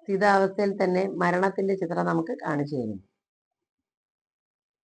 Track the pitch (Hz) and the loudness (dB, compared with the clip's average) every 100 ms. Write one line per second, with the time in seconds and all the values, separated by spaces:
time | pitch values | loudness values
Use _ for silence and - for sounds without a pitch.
0 | - 190 202 196 190 196 202 202 185 180 | -4 2 4 4 4 0 -2 0 0 0
1 | 196 170 175 180 196 190 196 190 170 170 | 0 0 0 2 0 0 -2 -2 -2 -2
2 | 175 165 165 269 - 147 143 143 110 95 | 0 0 -2 -6 -4 -4 -4 -4 -6 -8
3 | - _ _ _ _ _ _ _ _ _ | -14 _ _ _ _ _ _ _ _ _
4 | _ _ _ _ _ _ _ _ | _ _ _ _ _ _ _ _